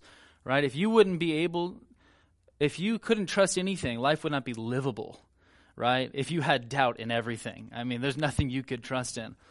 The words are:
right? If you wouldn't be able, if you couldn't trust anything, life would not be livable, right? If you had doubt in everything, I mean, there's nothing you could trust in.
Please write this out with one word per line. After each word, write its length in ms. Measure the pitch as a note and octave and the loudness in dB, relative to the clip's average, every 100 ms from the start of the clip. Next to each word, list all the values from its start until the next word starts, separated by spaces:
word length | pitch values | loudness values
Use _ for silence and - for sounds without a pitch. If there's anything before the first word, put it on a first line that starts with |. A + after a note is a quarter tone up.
| - - - _ | -16 -20 -20 _
right? 180 | - C3+ | -2 0
If 140 | C#3+ C3 | 0 0
you 120 | G#3 | 4
wouldn't 300 | A3+ F#3+ F3 | 6 6 4
be 140 | E3 D3+ | 0 0
able, 420 | F3 E3+ F3 - - _ _ _ _ _ _ - | 0 -2 -4 -6 -20 _ _ _ _ _ _ -2
if 180 | D3+ - | 0 0
you 220 | F#3+ A3+ | -2 0
couldn't 260 | - G#3+ F3 | 2 0 2
trust 320 | - G3 - | 4 4 2
anything, 400 | F#3 F#3 C3 A#2 | -2 -2 -2 0
life 240 | C3 D#3 | 2 2
would 80 | D#3+ | 0
not 140 | C#3+ | -2
be 100 | C3 | -2
livable, 680 | A2+ A2+ B2+ C3+ A2+ - - _ _ _ _ _ | -4 -2 -2 -2 -4 -6 -12 _ _ _ _ _
right? 360 | - A#2 B2+ B2+ | -2 2 2 0
If 160 | - C3+ | -4 -4
you 120 | E3+ | 0
had 260 | C#3+ C#3 A#2 | 2 0 0
doubt 320 | C3+ C3 - | 0 2 0
in 100 | A2+ | -2
everything, 640 | A#2 A#2 A2+ A#2+ - A2 | -2 -2 -4 -8 -12 -12
I 80 | A#2+ | -8
mean, 180 | A#2+ A#2+ | -6 -2
there's 160 | C3+ C3 | -2 -2
nothing 340 | D3+ - C#3 | -2 0 0
you 120 | C3 | -2
could 220 | B2+ B2 | -4 -8
trust 340 | - C3 B2 - | -4 -4 -4 -8
in. 160 | A2 - - | -10 -14 -20